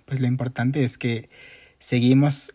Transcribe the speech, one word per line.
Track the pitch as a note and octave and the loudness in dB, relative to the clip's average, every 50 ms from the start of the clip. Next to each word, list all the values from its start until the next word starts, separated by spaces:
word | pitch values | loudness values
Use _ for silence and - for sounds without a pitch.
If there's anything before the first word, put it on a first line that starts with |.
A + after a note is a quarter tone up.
| _ | _
pues | - C#3 C3 | -8 -6 -4
lo | B2+ A#2+ | -2 -2
importante | B2+ C3 B2+ B2+ B2+ - A#2 B2+ C#3 D3+ C3 | -2 -2 -4 -6 -4 -4 -2 -2 0 0 0
es | A#2 - - | 0 -2 -2
que | - A#2+ A#2 A2+ - - _ - - - - - - - _ _ | -4 -4 -4 -6 -8 -12 _ -20 -20 -20 -20 -20 -20 -20 _ _
seguimos | - - - B2 A#2+ B2 C3 C3+ C#3+ D3 C#3 - - - | -6 -2 0 2 4 4 6 6 4 4 2 0 -4 -6